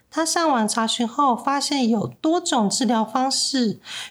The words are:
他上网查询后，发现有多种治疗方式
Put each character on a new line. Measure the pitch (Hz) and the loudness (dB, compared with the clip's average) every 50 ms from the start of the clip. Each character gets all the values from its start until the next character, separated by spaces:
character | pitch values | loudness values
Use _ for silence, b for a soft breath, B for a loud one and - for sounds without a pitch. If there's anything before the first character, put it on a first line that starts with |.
| b _ | b _
他 | - 311 330 | -4 -4 -2
上 | 330 - 359 330 311 | 0 0 0 2 2
网 | 269 233 214 | 2 2 0
查 | 208 - 233 226 | 0 0 -2 -2
询 | 226 - - 240 | 0 0 -2 -2
后， | 226 - - 294 262 233 | -2 0 2 2 2 2
发 | 226 - 277 277 285 | 0 0 -2 -2 -2
现 | 277 - 294 269 247 220 | -2 -2 0 0 2 2
有 | 233 208 165 | 2 0 0
多 | - - - - 320 339 359 | -4 -6 -2 0 0 2 2
种 | 349 - 311 240 208 190 | 0 0 0 2 2 2
治 | - - 262 | 0 0 0
疗 | 208 240 220 214 | 2 2 2 0
方 | 226 - 254 262 269 | 0 0 -2 0 0
式 | 262 - - - 277 254 240 202 - B B B B B B B | 0 -2 -2 -2 0 0 0 0 -2 B B B B B B B